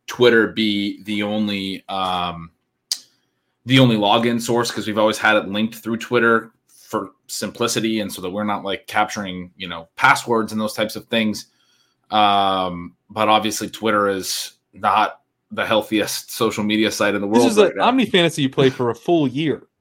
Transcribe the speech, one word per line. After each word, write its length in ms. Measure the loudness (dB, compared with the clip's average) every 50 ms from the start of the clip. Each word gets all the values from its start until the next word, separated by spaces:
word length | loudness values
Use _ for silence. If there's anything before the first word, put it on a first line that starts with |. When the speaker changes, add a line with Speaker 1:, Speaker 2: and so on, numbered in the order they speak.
| _
Speaker 1:
Twitter 400 | -8 0 4 6 8 8 6 4
be 560 | 4 2 0 0 0 0 0 -2 -4 -6 -8 -8
the 180 | -6 -4 -4
only, 600 | -2 -2 -2 -2 -2 -2 -2 -4 -4 -6 -8 -10 _
um, 640 | -8 -6 -4 -2 -2 -2 -2 -4 -4 -6 -8 -14 -18 _ _ _ _ _ _ _ -10 -10 -10 -12 _ _ _ _ _ _ _ _ _ _ _ -2
the 100 | 2 6
only 180 | 6 6 6 4
login 460 | 4 4 4 4 4 2 2 -2 -2
source, 300 | -2 0 0 0 0 -2
'cause 160 | -4 -6 -6
we've 100 | -4 0
always 220 | 2 2 2 2 2
had 160 | 2 4 4
it 140 | 4 2 0
linked 260 | -4 -2 -2 -4 -4
through 220 | -8 -8 -6 -6
Twitter 540 | -6 -4 0 0 2 4 4 2 2 0 -4 _ _ _
for 440 | _ _ _ -16 -8 -6 -6 -6 -8 _ _ _
simplicity 720 | -12 -10 -8 -8 -8 -4 -4 -4 -2 -2 -2 -2 -2 -2 -2
and 120 | -4 -6
so 80 | -8 -10 -10
that 60 | -8
we're 120 | -6 -4 -4
not, 200 | -4 -4 -4 -4
like, 240 | -6 -8 -8 _
capturing, 640 | -6 -2 -2 -2 -2 -4 -10 -8 -8 -10 -12 -12 -14 _
you 120 | -14 -12
know, 200 | -12 -12 -12 -14 _ _
passwords 540 | 0 2 2 2 2 2 0 0 0 0 -2
and 80 | -4 -4
those 140 | -4 -4 -2
types 220 | -4 -4 -4 -4
of 100 | -10 -8 -2
things. 380 | 0 0 0 0 -2 -6 -10 _ _ _ _ _ _ _ _ _ _ _ _ -2
Um, 840 | 2 2 4 4 4 2 2 2 0 0 -2 -4 -6 -8 -12 -12 _ _ _ _
but 180 | -4 -2 2
obviously 420 | 4 4 2 2 0 -4 -6 -8 -10
Twitter 380 | -10 -4 -2 0 0 2 0
is 460 | 0 -2 -4 -4 -6 -8 -8 -8 -12 _ _ _ _ _
not 480 | -4 -2 0 2 2 0 0 -4 -10 _ _ _ _ _ -14
the 140 | -8 -6 -2
healthiest 640 | 0 0 0 0 0 0 0 0 -2 -4 -8 -10 -10
social 320 | -4 -2 -2 -2 -2 -2 -2
media 260 | -2 0 0 0 0
site 240 | 0 0 0 0 0
in 80 | -2
the 60 | -2
Speaker 2:
This 100 | 2 2
Speaker 1:
world 140 | 4 4 4
Speaker 2:
is 60 | 4
Speaker 1:
right 140 | 4 4 4
Speaker 2:
an 60 | 4
Speaker 1:
now. 100 | 0 0 2
Speaker 2:
Omni 180 | 2 2 0
Fantasy 340 | 2 2 2 2 2 0 0 -2
you 60 | -2
play 200 | 0 2 2 2
for 200 | 2 0 -4 -4
a 60 | -4
full 320 | -4 -2 0 2 2 2
year, 400 | 0 -2 -2 -2 -2 -4 -4 -8 _ _ _